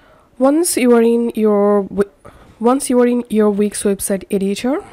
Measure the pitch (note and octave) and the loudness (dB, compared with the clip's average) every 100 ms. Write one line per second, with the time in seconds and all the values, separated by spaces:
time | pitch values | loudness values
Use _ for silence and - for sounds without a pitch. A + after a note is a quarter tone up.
0 | _ _ _ _ C4 D4+ F4 - B3+ A#3+ | _ _ _ _ 0 2 0 0 2 4
1 | A#3 A#3 A#3 A3 G#3+ G#3 G3+ G#3 F#3+ F#3 | 4 2 -2 -2 0 2 2 0 -2 -4
2 | - _ - - - _ A3+ C4+ - B3 | -6 _ -20 -20 -20 _ 0 0 0 2
3 | B3 B3 A#3 G#3+ G#3 G3+ G#3 - G#3 G3 | 2 0 -2 0 0 0 -2 -2 -4 -4
4 | - G3 - G3+ G3 G3+ B3 D#4 - | -4 -6 -4 -4 -2 -4 -4 -6 -8